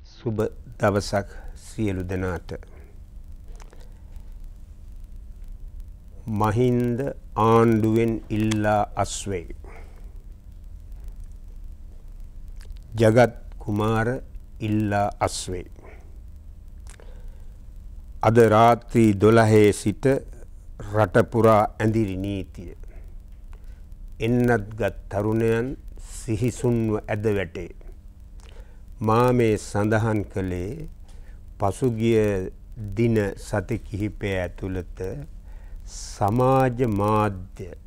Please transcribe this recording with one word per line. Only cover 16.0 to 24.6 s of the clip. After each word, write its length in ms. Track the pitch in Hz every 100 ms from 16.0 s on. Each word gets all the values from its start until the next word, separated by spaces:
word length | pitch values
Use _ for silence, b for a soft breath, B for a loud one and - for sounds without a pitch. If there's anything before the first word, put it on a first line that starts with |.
| B B - - - - - - - - b b b b b b b - - - - -
අද 180 | 113 113 113
රාත්‍රී 640 | 107 117 117 - 123 113
දොළහේ 580 | 98 104 117 110 110 104
සිට 320 | 95 - 95 131 135 - - - - - - -
රට 360 | 107 104 123
පුරා 380 | 107 117 110 107 107
ඇඳිරි 420 | - 110 110 104 92
නීතිය. 600 | 98 98 92 - 87 - - - - - - - - - b b b - - -
එන්නත් 520 | 113 123 120 117